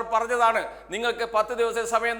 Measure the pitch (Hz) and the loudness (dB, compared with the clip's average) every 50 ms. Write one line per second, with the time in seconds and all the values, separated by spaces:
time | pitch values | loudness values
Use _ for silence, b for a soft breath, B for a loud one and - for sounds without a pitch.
0 | 226 226 226 220 233 233 247 240 233 226 226 208 165 - B B B B 170 214 | 2 0 0 0 0 2 2 4 4 4 4 2 -2 -4 B B B B -6 -2
1 | 233 240 226 233 233 226 - 214 214 214 247 226 233 233 220 233 226 226 233 220 | -2 -2 -2 -2 -2 -2 0 0 0 0 0 0 0 0 0 -2 -2 0 0 0
2 | 226 233 233 226 | 0 0 -2 2